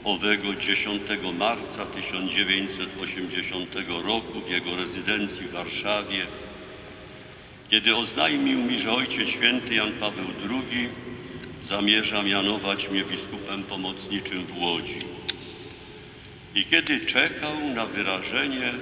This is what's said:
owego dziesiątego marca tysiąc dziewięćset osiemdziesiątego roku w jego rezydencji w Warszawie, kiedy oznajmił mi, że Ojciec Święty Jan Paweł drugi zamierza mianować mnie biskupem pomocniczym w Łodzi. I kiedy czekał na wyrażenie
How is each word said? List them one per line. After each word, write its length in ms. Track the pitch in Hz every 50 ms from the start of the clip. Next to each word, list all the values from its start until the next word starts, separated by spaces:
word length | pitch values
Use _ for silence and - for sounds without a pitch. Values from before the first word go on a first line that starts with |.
| -
owego 500 | 101 98 90 98 104 104 101 101 101 98
dziesiątego 760 | 98 98 98 98 - - 104 104 101 101 - 107 98 92 92
marca 540 | 87 87 98 113 117 107 98 92 - 101 101
tysiąc 460 | 98 - - - - 95 92 95 92
dziewięćset 560 | 87 95 101 90 95 95 95 95 90 92 95 92 92 95
osiemdziesiątego 1000 | 92 92 - 95 92 87 90 90 87 - 92 92 90 85 - 98 98 87 87 85
roku 380 | 85 98 110 113 101 85 87 90
w 100 | 85 -
jego 260 | 92 90 87 87 87
rezydencji 720 | 90 92 87 90 95 90 98 107 104 101 98 - - 92
w 40 | 90
Warszawie, 760 | 87 87 87 92 - - - 101 104 104 101 98 98 95 92 87 - - - - - - - - - - - - - - - - - - - - - - - - - - - -
kiedy 260 | 107 107 107 113 110
oznajmił 640 | 117 117 - - 143 156 160 147 139 139 135 135 131
mi, 160 | 120 123 123 113
że 140 | - 113
Ojciec 360 | 117 127 131 120 - 127 110 -
Święty 460 | - - 123 120 123 123 113 - 117
Jan 180 | 110 107 107
Paweł 320 | 107 - 107 104 95 98 95 90 87 80
drugi 460 | 95 101 123 131 123 120 120 123 120 117 - - - 123 120 - - - - - - - - - -
zamierza 580 | - 98 101 104 104 104 107 107 104 110 104
mianować 680 | 101 98 98 101 98 101 107 104 98 98 98 98 - -
mnie 160 | 98 98 90
biskupem 580 | - 92 - - - 101 101 101 98 98 98
pomocniczym 840 | 95 95 101 92 95 95 92 - - - 101 98 92 - 98 92 87
w 120 | 82 - -
Łodzi. 400 | - 87 85 82 - - - - - - - - - - - - - - - - - - - - - - - - - - - - - - - - - - -
I 100 | 202 190
kiedy 360 | - 165 165 160 - 143 120 -
czekał 460 | - - 127 143 165 147 - 156 151 151 151 147 147 123
na 120 | 117 113
wyrażenie 880 | 101 98 101 101 95 95 92 90 104 110 127 143 139 135 127 127 120 120 127